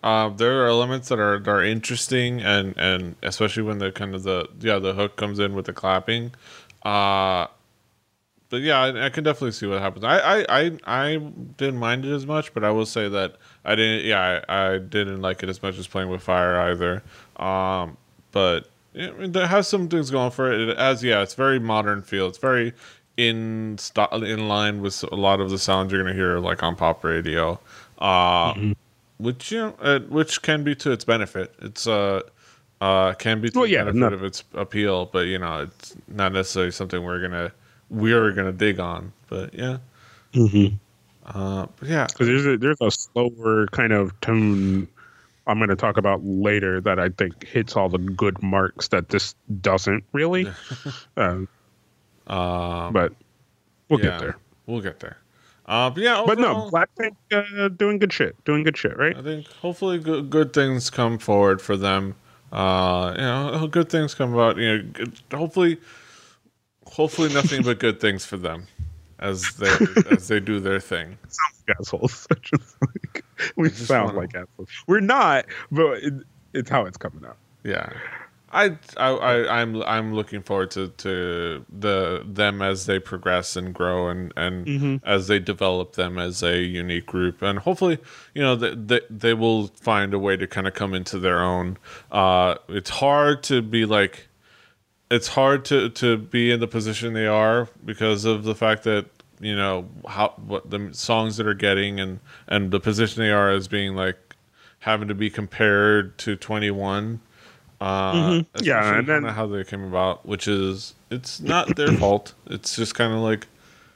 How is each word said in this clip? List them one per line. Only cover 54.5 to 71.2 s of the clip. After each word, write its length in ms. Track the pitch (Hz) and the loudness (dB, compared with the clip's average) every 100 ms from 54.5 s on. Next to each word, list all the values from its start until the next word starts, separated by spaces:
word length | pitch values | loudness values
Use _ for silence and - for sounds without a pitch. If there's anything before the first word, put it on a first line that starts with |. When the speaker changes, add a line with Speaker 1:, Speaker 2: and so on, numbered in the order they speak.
| _ - | _ -10
Speaker 1:
we'll 140 | 117 | -6
get 180 | 95 - | -6 -10
there. 200 | - - _ _ _ _ | -16 -18 _ _ _ _
Uh, 260 | - 110 127 | -2 0 0
but 120 | 143 | 2
yeah, 220 | 233 220 220 | 2 2 2
Speaker 2:
But 140 | 220 | 4
no, 80 | 240 120 110 | 4 2 0
Speaker 1:
overall 40 | |
Speaker 2:
Blackpink, 420 | 165 - - 220 202 - | 0 0 -2 -8 -8 -2
uh, 380 | 208 202 202 202 | -2 -2 -2 -2
doing 320 | 175 208 208 | 2 0 2
good 120 | 190 | 2
shit, 220 | - 113 - | 2 -2 -2
doing 200 | - 151 | -2 0
good 120 | 156 - | 0 0
shit, 220 | - - | -4 0
right? 180 | 147 170 | 0 0
Speaker 1:
I 60 | |
think 240 | 139 156 151 | -8 -10 -12
hopefully 540 | - 175 175 190 175 | -10 -8 -4 -2 -2
good, 280 | 156 156 139 | -2 -2 0
good 240 | 151 143 | 2 4
things 380 | 147 135 127 123 | 4 2 2 -2
come 280 | - 117 113 | 0 0 0
forward 420 | - 101 101 98 | 2 6 6 4
for 140 | - 98 | 0 0
them. 400 | 98 95 98 95 _ _ - | 2 0 -2 -8 _ _ -12
Uh, 600 | 95 95 92 92 90 90 90 | -2 2 4 4 2 0 -2
you 60 | |
know, 460 | 131 127 143 156 156 | -2 -2 -2 -4 0
good 180 | 170 165 | 0 0
things 240 | 165 151 | 0 -2
come 200 | - 127 | -2 0
about. 220 | 120 117 - | 4 4 4
You 220 | 113 107 | 2 0
know, 40 | 95 | -2
good, 280 | - 117 - - | -8 -8 -10 -10
hopefully, 460 | 139 160 185 175 160 - - - - - _ _ _ _ _ - | -6 -2 4 4 2 -6 -20 -20 -20 -20 _ _ _ _ _ -10
hopefully 460 | - 156 - 156 | -2 0 2 2
nothing 300 | 143 143 135 | 2 2 2
but 160 | 123 110 | 0 2
good 220 | 120 101 | 0 2
things 240 | 107 98 | 0 0
for 120 | - 98 | -6 -8
them 300 | 87 82 92 - - - - - | -8 -8 -12 -12 -12 -14 -20 -8
as 380 | 98 95 90 - | -6 -4 -6 -2
they, 140 | 98 | 0
Speaker 2:
<laughs> 400 | - 208 233 - | 4 4 4 4
Speaker 1:
as 180 | - - | 2 2
they 120 | 107 | -2
do 200 | 98 104 | 0 -2
their 200 | 95 98 | 0 -2
thing. 380 | - 85 82 101 | -2 -6 -8 -14